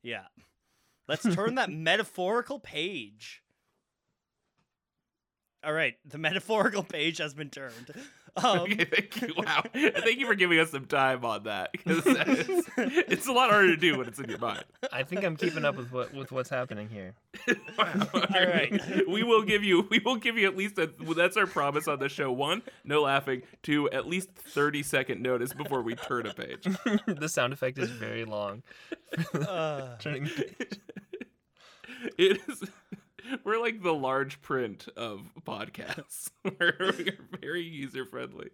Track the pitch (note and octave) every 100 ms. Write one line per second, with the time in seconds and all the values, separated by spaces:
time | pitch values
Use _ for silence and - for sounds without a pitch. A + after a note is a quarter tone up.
0 | A#2+ A2 F#2+ _ _ _ _ _ _ _
1 | - D#3 A#3 F3 A3 B3+ G3+ D#3 D#3+ G3
2 | G#3+ - F3+ A#3 A#3 C#4 - D3+ F3 F3+
3 | G#2+ G#2+ - - _ _ _ _ _ _
4 | _ _ _ _ _ _ _ _ _ _
5 | _ _ _ _ _ _ D3+ D#3 C#3+ -
6 | D3 C#3+ D#3+ F#3 - A3 A#3 G3+ - E3
7 | D#3 D#3+ D3+ C#3 D3 C#3 C3 A2+ A#2+ -
8 | C#4 - - - B3 F#3+ F3+ G#3+ - F3+
9 | G3+ A3 A#3+ - - D3 A3+ B3+ D4+ -
10 | A3+ B3 B3+ G3+ G3+ E3 D#3+ C#3 B2+ D3
11 | C3+ C3 A#2 G#2 G#2+ G2+ F#2 - - E4
12 | F4+ C4+ - C4 - F4+ - - B3+ D4+
13 | E4+ - - B3 B3+ G#3 F#3+ D#3+ E3 C#3
14 | A#2 A2+ C3+ A2+ A#2 G2 - _ - C3
15 | C3+ F#3 F#3+ D#3 F3 D#3+ C#3+ C#3+ A#2+ B2+
16 | B2 C#3 C3+ C3+ B2+ C3 B2+ G#2+ G#2+ G#2+
17 | F#2 G#2+ _ - - - - - F#3+ D#3+
18 | G#3 F#3 F3 F#3 F#3 E3+ C3 G3 - F#3+
19 | F#3+ G3+ A#3 A3 G3+ G#3 G#3 F3+ G3+ A3
20 | G3+ B3+ A#3 A3+ G3 F#3+ G3+ G3+ D#3+ -
21 | D#3 E3 F3+ G3+ F#3+ F3 C#3+ D3 D3+ C#3+
22 | C#3 - C#3 B2+ C#3 F#3+ - - - D3+
23 | C#3 C#3 C#3 B2+ - - - D3 C#3+ C3+
24 | A#2+ F3+ F3+ - - - D3 D3 C#3 C#3
25 | C3 A2 B2 B2+ B2+ - D3 C3+ A2+ A#2
26 | - B2 G#2+ - - B1+ F3+ F#3+ A#3+ G#3
27 | - D#3+ D#3 - B2 C#3 C3 C3+ A#2+ A#2+
28 | A2 A2+ A2+ G#2 G2+ G#2+ - - - -
29 | _ - E3 D#3 D#3 F#3 D#3+ D3 C3 A#2+
30 | D3+ C#3 D3 D#4+ - - B3 - - -
31 | - F#4+ - _ _ _ - - - B3+
32 | A#3+ - F#3 G3 - A#3+ G3 - _ G3
33 | _ - A#3 C4 - A3 A#3 A3+ F3 D#3
34 | C3 C3+ C3+ - - C3+ A#2 F#2+ - -
35 | A2+ G2+ - - - - - - - -
36 | - - - _ G3 F#3+ E3+ - F#3+ F#3+
37 | F3+ - - - C#3 F3 E3+ D#3 C#3 C3+
38 | B2+ B2+ B2+ - -